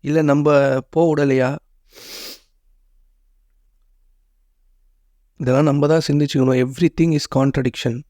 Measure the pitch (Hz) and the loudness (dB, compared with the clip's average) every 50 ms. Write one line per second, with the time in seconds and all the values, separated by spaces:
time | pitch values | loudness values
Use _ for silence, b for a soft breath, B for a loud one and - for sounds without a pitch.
0 | - 143 147 160 156 147 139 147 147 151 147 143 139 139 135 131 131 _ - 160 | -4 -2 0 0 2 2 2 2 2 4 4 4 2 2 0 -2 -4 _ -2 0
1 | 170 170 156 147 147 139 131 131 127 127 139 - _ _ _ _ _ B B B | 2 2 2 0 0 0 2 0 0 -2 -2 -6 _ _ _ _ _ B B B
2 | B B B B B B B B B B _ _ _ _ _ _ _ _ _ _ | B B B B B B B B B B _ _ _ _ _ _ _ _ _ _
3 | _ _ _ _ _ _ _ _ _ _ _ _ _ _ _ _ _ _ _ _ | _ _ _ _ _ _ _ _ _ _ _ _ _ _ _ _ _ _ _ _
4 | _ _ _ _ _ _ _ _ _ _ _ _ _ _ _ _ _ _ _ _ | _ _ _ _ _ _ _ _ _ _ _ _ _ _ _ _ _ _ _ _
5 | _ _ _ _ _ _ _ _ - 123 127 135 151 156 139 147 143 147 160 165 | _ _ _ _ _ _ _ _ -2 0 2 2 2 2 2 2 2 2 2 0
6 | 151 - 143 147 147 139 - 139 131 127 131 127 127 127 135 - 175 160 - - | 0 0 0 0 0 0 0 0 0 2 2 0 -2 -4 -2 -2 -2 -2 0 0
7 | 165 165 160 147 - - - 135 135 139 131 - 127 127 - - - 123 117 123 | 0 0 0 -2 -4 -2 -2 0 0 0 0 -2 -4 -4 -6 -4 -6 -6 -6 -6
8 | 151 | -12